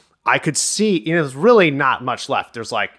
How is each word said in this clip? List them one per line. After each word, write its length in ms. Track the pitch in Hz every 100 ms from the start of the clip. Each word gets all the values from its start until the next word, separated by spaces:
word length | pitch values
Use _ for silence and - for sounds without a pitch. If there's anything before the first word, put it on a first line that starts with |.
| _ _
I 140 | - 135
could 180 | 165 -
see, 420 | - - 214 175
you 140 | 160 170
know, 60 |
there's 120 | 143 131
really 340 | 214 233 170
not 300 | 139 135 113
much 240 | 127 120 -
left. 260 | 113 -
There's 160 | 120 107
like, 180 | 113 98